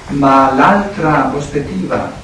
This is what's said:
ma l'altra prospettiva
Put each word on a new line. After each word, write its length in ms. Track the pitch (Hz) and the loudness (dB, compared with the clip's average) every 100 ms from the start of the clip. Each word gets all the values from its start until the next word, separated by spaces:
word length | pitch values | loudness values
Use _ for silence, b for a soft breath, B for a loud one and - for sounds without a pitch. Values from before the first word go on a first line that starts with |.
| - | -6
ma 440 | 143 139 135 131 | 0 4 4 4
l'altra 720 | 127 143 202 - - 160 151 131 | 4 4 2 0 -2 0 0 0
prospettiva 840 | 139 143 147 - 190 - - - - | -4 -4 -6 -4 -6 -4 -4 -6 -10